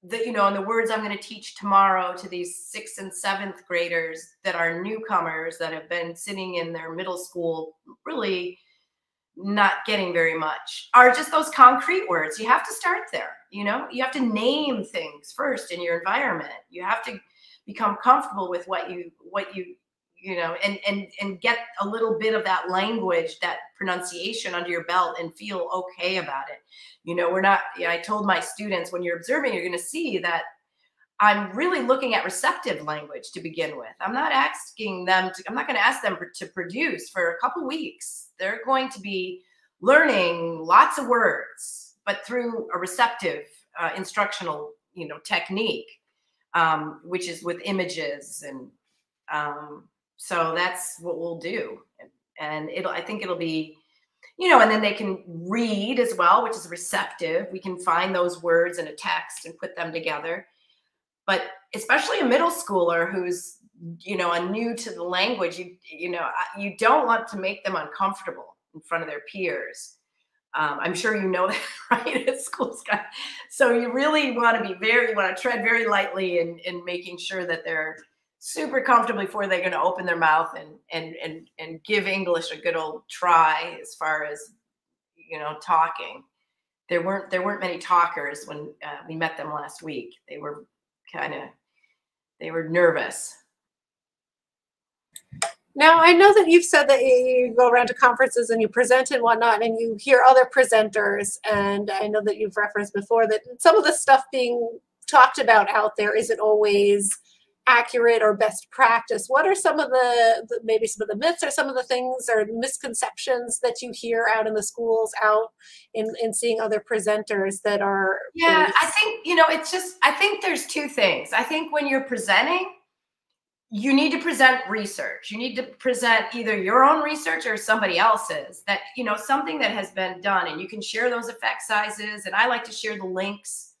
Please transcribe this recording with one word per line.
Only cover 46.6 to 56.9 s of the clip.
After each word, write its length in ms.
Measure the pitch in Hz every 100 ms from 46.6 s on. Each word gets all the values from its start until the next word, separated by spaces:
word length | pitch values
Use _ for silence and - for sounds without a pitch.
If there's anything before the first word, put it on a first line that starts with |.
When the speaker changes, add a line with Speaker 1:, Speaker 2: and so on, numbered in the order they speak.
| 165 156 151 151
Speaker 1:
which 240 | 165 180 180
is 140 | 165
with 200 | 170 175
images. 800 | 202 190 170 160 147 143 - - 151
And, 220 | 135 123 _ _ _ _ _ -
um, 520 | 151 151 147 147 147 _ _ _ _
so 340 | - 175 165
that's 420 | 165 180 180 - -
what 180 | 170 156
we'll 200 | 170 165
do. 400 | 165 214 151 - _ _ - _ _ -
And 300 | 151 156 156
it'll, 220 | 185 185
I 100 | -
think 220 | 170 214
it'll 140 | 196 175
be, 420 | 165 160 156 - _ _ _ _ - _
you 100 | 359
know, 120 | 285
and 100 | 220
then 120 | 214
they 100 | 208
can 300 | 202 208 185 175
read 720 | 165 175 226 233 208 208 247
as 160 | 240 185
well, 260 | 175 214
which 140 | 226 226
is 120 | 170
receptive. 800 | 170 -